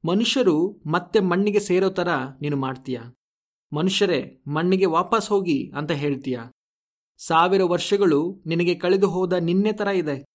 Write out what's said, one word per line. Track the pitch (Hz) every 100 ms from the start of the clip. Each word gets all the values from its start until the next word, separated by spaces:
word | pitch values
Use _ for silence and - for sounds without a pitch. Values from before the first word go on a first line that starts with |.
| 160
ಮನುಷ್ಯರು | 190 226 269 208 156 185 208 151
ಮತ್ತೆ | 165 175 220
ಮಣ್ಣಿಗೆ | 190 175 208 202
ಸೇರೋ | 196 185 190
ಥರ | 190 175 151 127 131
ನೀನು | 147 143
ಮಾಡ್ತೀಯ. | 131 131 131 120 117 _ _ _ _ _ _
"ಮನುಷ್ಯರೇ, | 147 185 190 202 147 - - 143
ಮಣ್ಣಿಗೆ | 151 175 190 190
ವಾಪಸ್ | 160 185 226 208
ಹೋಗಿ" | 202 180 139 127 139
ಅಂತ | 147
ಹೇಳ್ತೀಯ. | 147 147 135 139 123 117 _ _ _ _ _ _ _
ಸಾವಿರ | - 165 175 196
ವರ್ಷಗಳು | 185 175 - 202 196 147 170 196 156
ನಿನಗೆ | 165 175 170
ಕಳೆದು | 175 190 196
ಹೋದ | 175 185
ನಿನ್ನೆ | 180 170 180 208
ಥರ | 208 202
ಇದೆ. | 196 151 139 -